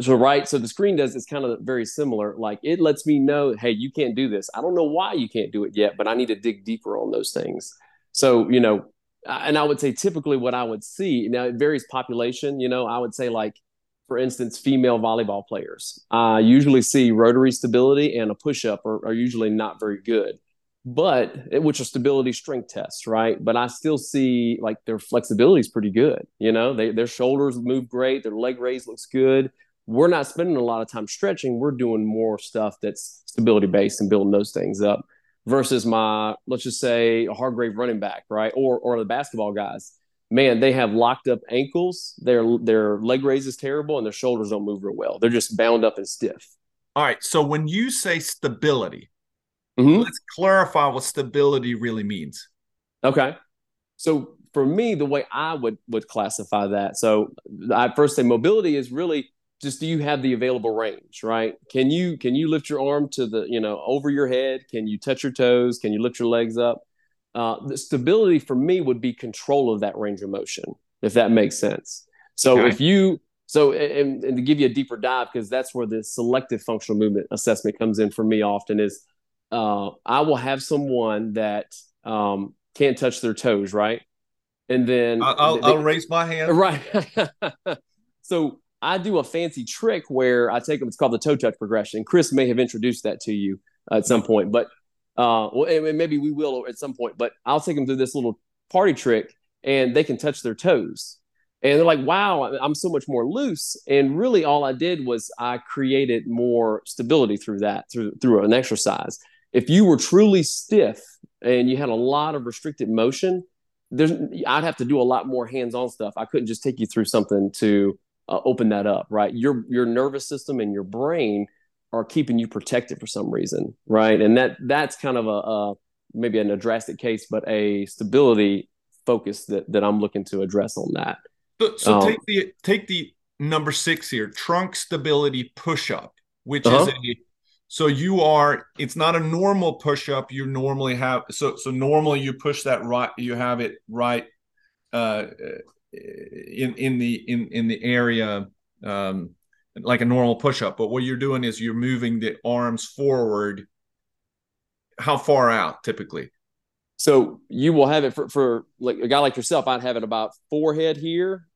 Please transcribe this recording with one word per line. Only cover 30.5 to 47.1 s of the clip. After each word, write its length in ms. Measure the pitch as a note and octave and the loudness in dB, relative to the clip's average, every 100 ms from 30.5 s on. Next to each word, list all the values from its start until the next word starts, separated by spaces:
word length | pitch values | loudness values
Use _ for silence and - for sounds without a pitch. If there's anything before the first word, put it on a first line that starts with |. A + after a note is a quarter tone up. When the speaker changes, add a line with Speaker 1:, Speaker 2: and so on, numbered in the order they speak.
| C#3+ | 0
Speaker 1:
a 80 | |
lot 180 | A#2+ A2+ | 0 -2
of 60 | A2 | -6
time 180 | A#2 G#2+ | -8 -10
stretching. 540 | - G3 F3 C3+ A#2+ | -6 -4 -4 -4 -2
We're 100 | D3 | -2
doing 340 | B2+ A#2+ A2 | -2 -2 0
more 340 | G#2+ A2 A2+ G#2 | -2 -2 -2 -4
stuff 400 | - A2+ G#2+ - | -6 -4 -4 -4
that's 400 | G#2 - - - - | -8 -8 -14 -18 -10
stability 420 | - A#2 G#2+ G2 | 0 4 6 4
based 320 | G2 G2+ - | 4 2 0
and 100 | G2+ | 2
building 220 | G#2 G2 | 4 4
those 180 | G2+ G2+ | 2 0
things 320 | - - G2 | -4 -4 0
up 240 | G#2 G#2 - _ _ _ A2+ | 0 0 -4 _ _ _ -2
versus 400 | C3+ B2 B2+ A2+ | 0 2 0 0
my, 480 | A2+ A2 G#2+ G#2+ - - | 0 0 0 -4 -6 -6
let's 160 | B2 | -6
just 160 | B2+ - | -6 -4
say, 460 | B2+ A#2 A#2 A2+ A2+ | 0 2 4 2 0
a 60 | |
Hargrave 440 | G#2+ B2+ A#2 A#2 G#2 | -2 -4 -2 -4 -2
running 240 | B2 G#2+ | -4 -4
back, 240 | G2+ - - | -6 -8 -6
right? 240 | G#2+ A2 C3 | -4 -2 0
Or, 200 | C3 B2 | 0 0
or 200 | B2 A#2 | 0 -2
the 60 | |
basketball 480 | G#2+ B2 C#3+ A2+ G#2 | -2 -4 -4 -4 -4
guys. 400 | G#2 G2+ G2+ - _ _ _ - | -4 -6 -8 -16 _ _ _ -2
Man, 280 | A#2+ C3+ A2+ | 4 4 6
they 120 | C3+ | 4
have 200 | C3 A#2 | 4 2
locked 340 | A2 A#2 C3 C3 | 4 2 2 0
up 140 | A2+ - | -2 -2
ankles. 640 | B2 C#3 F3 F3+ F3 - - | -4 -2 -2 -2 -4 -12 -6
Their, 220 | B2 A#2+ A2+ A#2 | 2 2 4 2
their 380 | A2+ A2 G#2+ G#2 | 4 2 2 0
leg 240 | A2 C3 | 0 0
raise 220 | C3+ C3+ C3+ | 2 0 -2
is 80 | - | -8
terrible 420 | C3+ D3 D3 D3 | -6 -4 -4 -4
and 80 | A2 | -4
their 60 | |
shoulders 380 | G2+ B2+ A#2+ G#2 | -4 -2 -2 -2
don't 140 | G#2 | -4
move 200 | G2+ G2+ | -4 -6
real 100 | G2 | -6
well. 240 | - G#2+ - | -6 -6 2
They're 100 | A#2 | 2
just 280 | A#2+ - G#2+ | 2 0 0
bound 280 | A#2 A#2 | 2 4
up 120 | A2 - | 2 0
and 100 | G2 | -8
stiff. 400 | - G#2 - - _ _ _ _ | -6 -6 -6 -18 _ _ _ _
Speaker 2:
All 80 | D3 | -2
right. 180 | C#3+ | 0